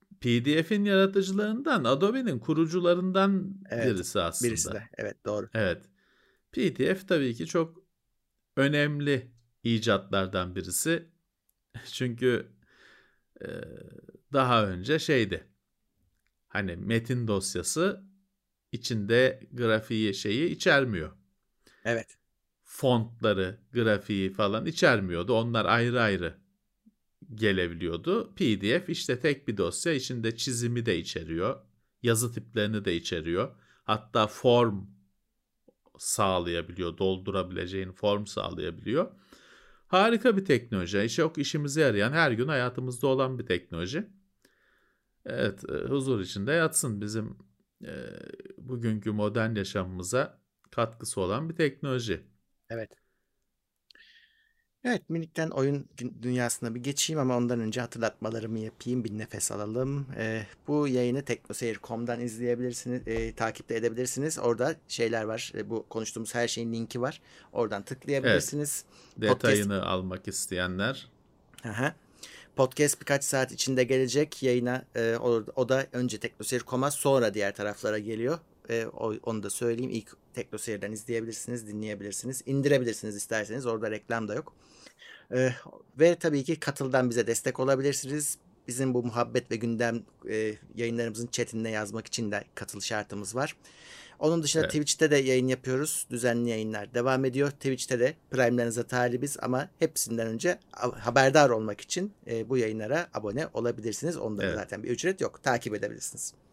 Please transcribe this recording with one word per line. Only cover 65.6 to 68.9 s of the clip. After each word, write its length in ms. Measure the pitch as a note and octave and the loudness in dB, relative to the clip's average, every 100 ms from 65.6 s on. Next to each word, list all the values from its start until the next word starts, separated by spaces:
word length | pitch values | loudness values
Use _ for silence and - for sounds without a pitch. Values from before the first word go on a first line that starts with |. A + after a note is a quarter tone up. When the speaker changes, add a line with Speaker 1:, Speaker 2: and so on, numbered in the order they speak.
| G2+ | -6
Speaker 2:
bu 160 | A2+ - | -6 -6
konuştuğumuz 460 | A2+ A2 A2+ A2+ | -6 -6 -8 -4
her 140 | A#2+ A#2 | -2 0
şeyin 240 | - A#2 | -2 -4
linki 280 | A2+ A#2 B2 | -4 -6 -4
var. 220 | B2+ - _ - - | -4 -6 _ -20 -8
Oradan 320 | - A2 G2+ | -2 -2 -2
tıklayabilirsiniz. 1000 | G2 C3 - C#3 B2+ F#2 - D3 D3 - - | -8 -10 -2 0 4 4 2 -4 -4 -6 -10